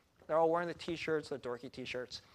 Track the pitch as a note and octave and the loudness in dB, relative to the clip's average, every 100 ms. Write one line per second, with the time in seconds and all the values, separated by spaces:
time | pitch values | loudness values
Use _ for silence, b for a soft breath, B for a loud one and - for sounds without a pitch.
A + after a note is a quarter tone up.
0 | b _ - D#3+ E3 E3 F3 D#3 - D#3+ | b _ 0 4 6 4 0 -4 -4 -4
1 | - D#3 D3 C3+ B2 B2 C3 - B2 B2+ | 0 0 0 -6 -6 -8 -8 -10 -6 -6
2 | A#2+ - B | -8 -12 B